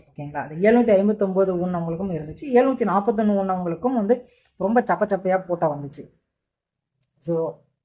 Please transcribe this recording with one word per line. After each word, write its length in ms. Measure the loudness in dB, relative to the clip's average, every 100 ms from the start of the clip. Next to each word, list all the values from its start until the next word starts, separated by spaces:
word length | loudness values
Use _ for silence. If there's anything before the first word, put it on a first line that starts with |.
| _
ஓகேங்களா? 360 | -14 -10 -8
அது 100 | -10 0
எழுநூத்தி 320 | 4 4 6
ஐம்பத்தொம்போது 560 | 4 4 0 0 2 2 2
ஊனவங்களுக்கும் 560 | -2 -4 -4 -6 -6
இருந்துச்சு, 300 | -6 -8 -12 0
எழுநூத்தி 340 | 2 4 2 0
நாற்பத்தொன்னு 520 | 0 0 0 2 2
ஊனவங்களுக்கும் 600 | 0 -2 -2 -2 -2 0
வந்து 140 | 0 0 -2 _ _ -6
ரொம்ப 200 | 0 0
சப்ப 240 | 2 0 0
சப்பையாக 360 | 0 0 -2
போட்டா 240 | 0 -2 -2
வந்துச்சு. 340 | -2 -10 -14 -20 _ _ _ _ _ _ _ _ _ _ _
So, 120 | -4 -2 -2 -6 _ _